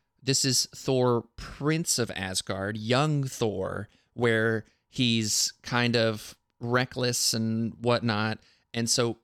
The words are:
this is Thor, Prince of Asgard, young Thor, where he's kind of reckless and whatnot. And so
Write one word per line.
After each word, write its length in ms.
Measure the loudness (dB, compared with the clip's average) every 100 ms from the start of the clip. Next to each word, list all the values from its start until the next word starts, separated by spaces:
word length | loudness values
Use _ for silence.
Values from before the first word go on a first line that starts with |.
| _ _
this 220 | 0 2
is 240 | 2 2 -2
Thor, 500 | -4 0 2 4 2 -2 -14
Prince 640 | -14 -4 -2 0 0 0
of 120 | 0
Asgard, 640 | -2 -4 -4 -4 -4 -4 -4
young 480 | 0 2 2 0
Thor, 640 | -2 -2 -2 -2 -4 -6 -10 _ _
where 500 | -2 2 2 2 0 -6 _ _
he's 640 | 0 2 2 0 0 -2 -4
kind 340 | -4 0 2 2
of 380 | 2 -2 -10 -20 _ -10
reckless 720 | 0 0 0 -2 -2 0 0
and 400 | 0 0 -2 -4 -2
whatnot. 580 | 0 2 2 0 -2 -4 _ _ _
And 140 | -4 0
so 280 | 2 0 -2